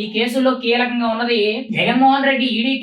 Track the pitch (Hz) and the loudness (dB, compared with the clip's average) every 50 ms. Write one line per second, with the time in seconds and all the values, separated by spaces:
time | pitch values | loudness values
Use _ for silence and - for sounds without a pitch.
0 | 214 214 220 220 240 247 262 269 254 262 240 - 240 233 233 240 240 240 233 240 | -8 -6 -4 -2 -2 -2 0 0 2 2 0 0 0 0 0 0 0 0 -2 -2
1 | 240 226 220 226 240 240 233 214 208 214 214 247 269 - - - - 226 247 262 | -2 -2 -2 -2 -2 0 0 0 0 0 -2 -4 -6 -6 -4 -2 0 0 2 4
2 | 269 269 269 277 269 277 269 - 262 240 214 220 233 269 269 247 | 4 4 4 4 2 0 0 0 0 -2 -2 -2 -2 -2 -2 -2